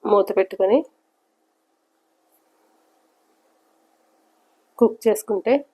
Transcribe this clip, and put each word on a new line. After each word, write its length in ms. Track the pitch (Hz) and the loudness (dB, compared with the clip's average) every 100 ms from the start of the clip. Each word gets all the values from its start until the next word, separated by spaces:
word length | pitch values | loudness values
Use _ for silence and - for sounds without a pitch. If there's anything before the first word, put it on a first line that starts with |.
మూత 240 | - 202 196 190 | 2 0 2 -2
పెట్టుకొని 420 | 190 190 190 247 320 _ _ _ _ _ _ _ _ _ _ _ _ _ _ _ _ _ _ _ _ _ _ _ _ _ _ _ _ _ _ _ _ _ _ _ _ _ _ - | -4 -2 0 0 -2 _ _ _ _ _ _ _ _ _ _ _ _ _ _ _ _ _ _ _ _ _ _ _ _ _ _ _ _ _ _ _ _ _ _ _ _ _ _ 0
కుక్ 200 | 233 226 | 0 2
చేసుకుంటే 520 | 226 208 - 202 220 277 285 | -2 -2 -4 -6 -2 -2 -4